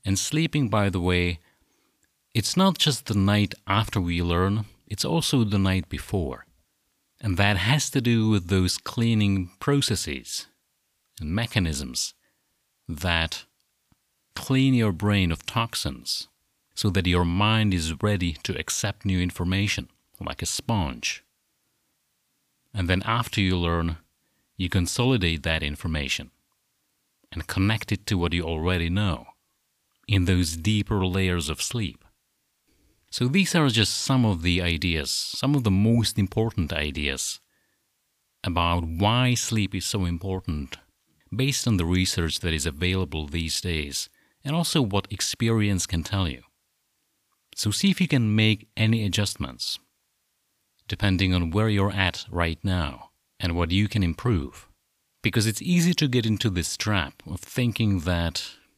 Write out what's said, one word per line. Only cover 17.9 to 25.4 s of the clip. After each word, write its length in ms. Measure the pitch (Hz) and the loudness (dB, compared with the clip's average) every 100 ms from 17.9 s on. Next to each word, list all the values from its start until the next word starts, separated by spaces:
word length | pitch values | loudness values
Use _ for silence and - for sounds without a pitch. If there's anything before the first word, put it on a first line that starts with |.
| 78 | -2
ready 300 | 104 101 87 80 | -2 0 -2 -4
to 160 | - 92 | -8 -6
accept 460 | - - 104 - | -6 -4 -4 -4
new 160 | 104 92 | -2 0
information, 680 | 90 - 87 95 101 - - _ _ _ | -2 -2 -2 0 0 -4 -8 _ _ _
like 220 | - - | -10 -8
a 40 | - | -6
sponge. 760 | - - 110 78 60 - - _ _ _ _ _ _ _ _ _ _ _ _ _ _ _ | -6 -2 -2 -2 -4 -8 -8 _ _ _ _ _ _ _ _ _ _ _ _ _ _ _
And 160 | 101 90 | -4 0
then 140 | 92 | 0
after 360 | 104 117 117 - | 2 0 0 0
you 160 | 95 90 | 2 2
learn, 420 | 85 85 82 80 _ _ _ _ _ - | 0 0 -2 -4 _ _ _ _ _ -8
you 120 | 92 | -2
consolidate 760 | 95 87 - 123 127 90 80 | 0 0 0 2 2 2 0